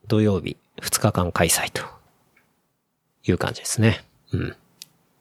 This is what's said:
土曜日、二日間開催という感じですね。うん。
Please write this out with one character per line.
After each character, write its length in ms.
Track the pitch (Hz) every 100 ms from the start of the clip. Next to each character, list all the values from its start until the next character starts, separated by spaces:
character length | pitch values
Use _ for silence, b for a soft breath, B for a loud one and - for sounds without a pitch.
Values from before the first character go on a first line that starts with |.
| 107
土 140 | 107
曜 180 | 107 92
日、 160 | - - _ -
二 220 | - -
日 100 | 107
間 220 | 95 87
開 160 | - 85
催 200 | - -
と 140 | - - - _ _ _ _ _ _ _ _ _ _ _ _ -
い 60 |
う 40 | 92
感 140 | -
じ 80 | -
で 60 | -
す 160 | -
ね。 240 | 104 - - _ -
う 60 | -
ん。 180 | - - _ _ - _ _ _